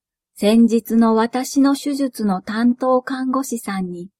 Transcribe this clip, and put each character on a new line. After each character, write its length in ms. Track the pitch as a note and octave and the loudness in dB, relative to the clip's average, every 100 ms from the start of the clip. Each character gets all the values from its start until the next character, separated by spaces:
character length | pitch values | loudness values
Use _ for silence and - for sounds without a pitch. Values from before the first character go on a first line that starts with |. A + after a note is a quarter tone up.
| _ _ _ | _ _ _
先 300 | - G3+ A3+ | -2 2 4
日 320 | A#3 A3+ - A3+ | 4 2 0 2
の 180 | A3+ | 4
私 460 | A3 A#3 B3 C4+ C#4+ | 2 0 -4 -2 0
の 160 | C#4 C#4 | 2 0
手 180 | D4 | -2
術 300 | C#4 C4+ - | -4 -4 -4
の 160 | G#3 F#3+ | -4 -4
担 340 | - A3 A#3+ | -4 0 0
当 260 | B3 B3+ B3+ | 0 0 0
看 280 | B3 C4 C4 | -2 -6 -4
護 140 | B3+ | -4
師 140 | C#4 A#3 | -4 -8
さ 200 | - G3 | -6 -8
ん 120 | F3+ | -8
に 180 | F3 F3+ | -10 -16